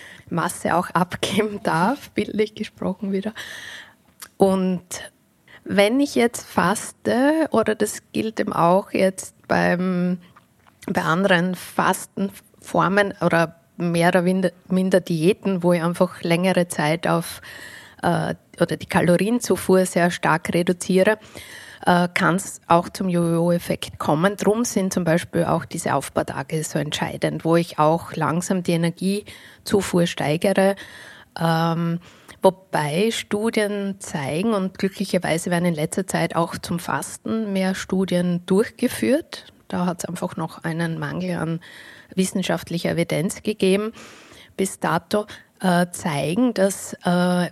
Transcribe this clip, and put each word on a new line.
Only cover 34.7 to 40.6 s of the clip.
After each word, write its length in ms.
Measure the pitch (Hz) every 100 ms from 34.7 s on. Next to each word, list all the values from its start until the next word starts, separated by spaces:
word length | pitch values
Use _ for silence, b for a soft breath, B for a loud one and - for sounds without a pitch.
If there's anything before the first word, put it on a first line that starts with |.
| -
glücklicherweise 720 | 190 - 202 180 151 160 185
werden 160 | 175 175
in 80 | 156
letzter 300 | 160 - 190
Zeit 300 | 165 165 165
auch 220 | 170 -
zum 180 | - 175
Fasten 720 | - 143 160 - - 226 214
mehr 200 | 190 190
Studien 720 | 185 - 190 190 175 180 175 -
durchgeführt. 1080 | 190 240 - 247 - 220 285 - - - - -
Da 200 | 185 180
hat's 180 | 170 -
einfach 320 | 175 180 -
noch 260 | 160 -